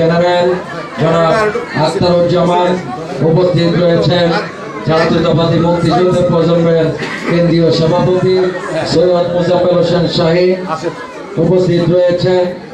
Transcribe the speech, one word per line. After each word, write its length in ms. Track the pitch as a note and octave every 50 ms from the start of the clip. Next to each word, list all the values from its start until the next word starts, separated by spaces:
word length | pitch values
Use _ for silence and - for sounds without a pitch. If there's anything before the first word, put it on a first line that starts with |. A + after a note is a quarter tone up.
জেনারেল 480 | E3 E3 E3+ E3+ F3 F3+ F3+ F3+ F3+ F#3 F3+ F3+ - - - E3 - - - -
জনাব 320 | D3+ - - E3+ E3 D#3+ - A3 G#3+ G#3+ - - - - - B2+ -
আখতারুজ্জামান, 880 | D#3+ - - - F3+ F3 F3 F3 - F3+ F3 E3 F3 F3+ F3+ F3+ F3 F#3 - - - - - - - - - C#3 E3
উপস্থিত 420 | E3 F3 F3+ F3+ F3 E3+ E3+ E3+ - E3+
রয়েছেন 460 | F3 E3+ E3+ E3+ - C#3 F3 F3+ F3 E3+ E3+ - - - - - - - - - - -
জাতীয়তাবাদী 720 | D#3+ D#3+ E3+ E3+ E3+ E3+ D#3+ E3+ D#3 D#3 E3 E3 D#3+ E3 E3
মুক্তিযুদ্ধ 520 | E3+ F3 E3+ E3+ D#3+ D3+ F3+ F#3 F#3 F3 F3+ F3 -
প্রজন্মের 560 | E3 E3 D#3+ E3 E3+ E3+ E3+ E3 E3 E3 D#3 C#3+ - - - - - - - E3+
কেন্দ্রীয় 380 | E3+ E3+ E3+ E3 D#3+ E3 E3 D#3+ - -
সভাপতি 560 | E3 D#3+ F3 F3 E3+ F#3 F#3 F#3 F#3 F#3 F#3 F#3 F#3 F#3 F3+ - - - E3+ D#3+ - -
সৈয়দ 340 | - D#3+ E3+ F3+ F3+ F3 F3 E3+ F3
মোজাম্মেল 420 | F3 E3+ F3 F3+ F3+ F3 F3+ F3 E3+
হোসেন 260 | E3 E3+ F3 F3 E3 C#3+ -
শাহী, 320 | E3+ E3+ D#3+ E3+ F3+ F3+ F3+ F#3 F3+ F3+ - D#3+ C#3+ D3 E3+ D3+ - - - - - - - - C#3 E3
উপস্থিত 400 | E3 F#3 F3+ F3 E3+ F3 E3+ E3+ D#3+ E3+
রয়েছেন 460 | F3+ F3+ F3+ F3 F3 F3 F#3 F#3 F3+ F3+ F3+ F3+ - - -